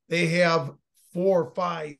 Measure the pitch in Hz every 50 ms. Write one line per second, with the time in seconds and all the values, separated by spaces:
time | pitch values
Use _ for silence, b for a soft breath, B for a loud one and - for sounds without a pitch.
0 | _ - 165 170 175 160 170 175 180 170 165 160 139 135 - - _ _ _ _
1 | _ _ - 175 185 196 190 170 156 - - 196 180 175 170 165 156 151 143 -